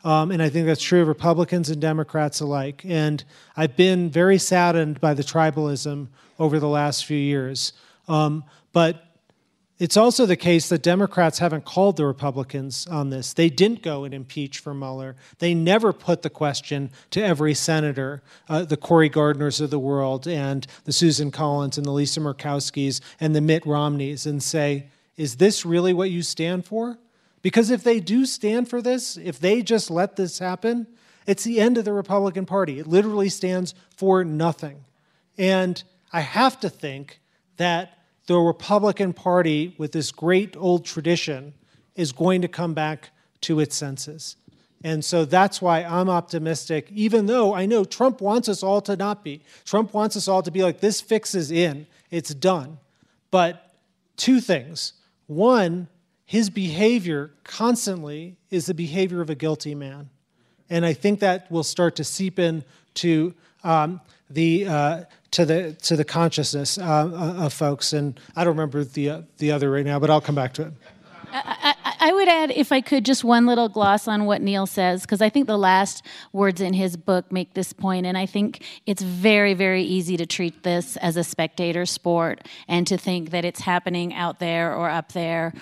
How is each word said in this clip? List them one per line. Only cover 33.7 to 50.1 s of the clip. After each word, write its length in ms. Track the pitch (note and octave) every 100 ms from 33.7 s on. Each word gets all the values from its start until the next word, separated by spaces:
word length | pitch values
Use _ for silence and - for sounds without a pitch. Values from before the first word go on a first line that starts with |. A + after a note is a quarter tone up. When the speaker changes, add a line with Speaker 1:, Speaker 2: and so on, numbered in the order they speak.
| - _ -
Speaker 1:
for 280 | F#3+ F#3
nothing. 600 | F3 D#3 E3 D3+ D3 C#3+ C#3 _ _ _ _ -
And 440 | F#3 F#3+ F#3 F3 - _ _
I 80 | E3+
have 400 | C#3 G3+ C4 B3+
to 80 | F#3
think 500 | - D3+ C3+ C#3+ - _ _ _ -
that 400 | F3 E3+ F#3+ _ _ _ -
the 100 | F3
Republican 760 | E3+ E3 - G#3 G#3 G3 G3
Party, 600 | F3 G3+ F3+ E3 D3+ E3+ -
with 140 | D3+
this 220 | D#3+ C#3+
great 420 | - D#3+ F#3 G#3 -
old 280 | F3+ F3
tradition, 680 | - - D#3 E3+ - C3+ C#3+ - _ _ _ -
is 160 | D#3
going 300 | B2+ F#3 F#3
to 60 | F3
come 260 | E3+ E3+
back 360 | D#3 D#3 D3+ - _ _ _
to 180 | - D#3
its 160 | D3
senses. 640 | - C#3+ C3+ - D#3 - - _ _ _ _
And 200 | D#3+ D#3
so 200 | - F3
that's 360 | D3+ F3+ G3 -
why 220 | F3+ E3
I'm 260 | E3+ E3+ F#3
optimistic, 840 | F3 E3+ E3 D#3+ D#3+ - D#3 D3+
even 340 | G#3 G#3+ A3+ G3+
though 280 | B3 G#3
I 120 | F#3+ G3
know 180 | A#3
Trump 360 | F#3+ - B3+ B3+
wants 280 | G3+ A#3 A#3
us 140 | G3
all 180 | F#3+ G3+
to 120 | G3+
not 300 | F#3+ G3+ G3+
be. 160 | D#3 C#3+ _ -
Trump 300 | - G3+ G#3+
wants 200 | G#3 G#3+